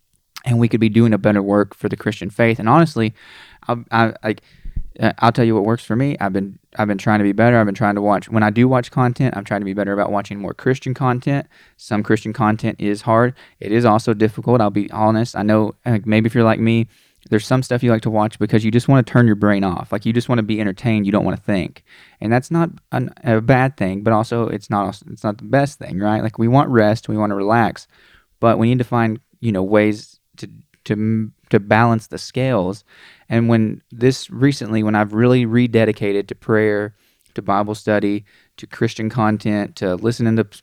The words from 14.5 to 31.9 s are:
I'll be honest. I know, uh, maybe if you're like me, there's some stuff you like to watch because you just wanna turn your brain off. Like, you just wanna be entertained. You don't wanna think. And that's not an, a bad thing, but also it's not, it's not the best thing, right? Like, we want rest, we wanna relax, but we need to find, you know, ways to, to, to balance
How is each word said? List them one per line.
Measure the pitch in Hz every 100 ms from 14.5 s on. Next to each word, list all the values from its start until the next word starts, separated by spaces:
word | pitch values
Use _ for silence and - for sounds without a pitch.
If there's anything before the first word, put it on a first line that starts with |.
| 123
I'll | 104
be | 104 101
honest. | 98 107 110 120 -
I |
know, | 104 107 107 - 123
uh, | 110
maybe | 107 110 113
if |
you're | 120
like | 113 -
me, | 113 113 113 _ _ _ _
there's | 110 -
some | 131
stuff | 131 120
you | 120
like | 113
to | 113
watch | 110 110 -
because | 107 113
you | 110
just | 117 -
wanna | 139
turn | 113 123 120
your | 104
brain | 104 101
off. | 98 85 -
Like, | 104 110
you |
just | 117 117
wanna | 123
be | 107 110
entertained. | 104 90 120 110
You | 98
don't | 101
wanna | 92 92
think. | - 98 78 - _ - - _
And | 107
that's | 120 -
not | 165 170 - _
an, | 127 127 -
a | 120 110
bad | 117 127 131 -
thing, | 95 98
but | 107
also | 110 113 117 113
it's | 104 -
not, | 104 98 101 -
it's | -
not | 110 104
the |
best | 107 131 143 -
thing, | - 87
right? | 104 107
Like, | 107 -
we | 113
want | 131 -
rest, | 120 107 110 -
we | 107
wanna | 104 101
relax, | 98 117 107 - - _ _ _ _ _
but | 113 98
we | 117
need | 127
to |
find, | 120 120 113 110 _ _
you | 117
know, | 95
ways | 95 107 107 104 - _ _ -
to, | 104 107 _ _
to, | - 107 110 110 107 _ _
to | 110
balance | 101 107 117